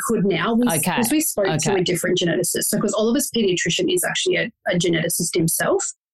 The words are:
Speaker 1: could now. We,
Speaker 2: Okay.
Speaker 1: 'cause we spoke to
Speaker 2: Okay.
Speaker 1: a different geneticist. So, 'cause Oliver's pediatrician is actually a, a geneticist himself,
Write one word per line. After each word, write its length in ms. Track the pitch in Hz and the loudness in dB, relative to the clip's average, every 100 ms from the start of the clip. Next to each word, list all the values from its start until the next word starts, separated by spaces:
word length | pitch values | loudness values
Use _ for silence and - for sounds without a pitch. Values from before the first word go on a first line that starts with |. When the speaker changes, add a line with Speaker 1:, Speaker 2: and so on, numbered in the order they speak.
| - | 0
Speaker 1:
could 180 | 214 190 | 0 2
now. 280 | 160 196 | 0 0
We, 140 | 226 247 | 2 2
Speaker 2:
Okay. 120 | 156 185 151 | 2 0 0
Speaker 1:
'cause 160 | 226 | 0
we 80 | 302 | 0
spoke 260 | - 208 190 156 | 0 0 0 0
to 120 | - | 0
Speaker 2:
Okay. 100 | 185 | 0
Speaker 1:
a 20 | |
different 340 | 180 170 180 180 | 0 0 0 0
geneticist. 460 | 170 - 175 - - | 0 0 -2 -2 -2
So, 140 | 208 | 0
'cause 140 | 202 | 0
Oliver's 360 | 220 220 277 - 233 | 0 2 0 0 0
pediatrician 580 | 196 170 180 175 180 | 0 2 0 0 0
is 100 | 359 - | 0 -2
actually 320 | - 185 170 | -2 0 0
a, 140 | - _ - | -2 _ -2
a 60 | 180 | 0
geneticist 580 | 170 165 170 - 170 180 | 2 0 0 -2 -2 0
himself, 480 | 165 - - 381 - - _ | 0 0 0 0 -2 -10 _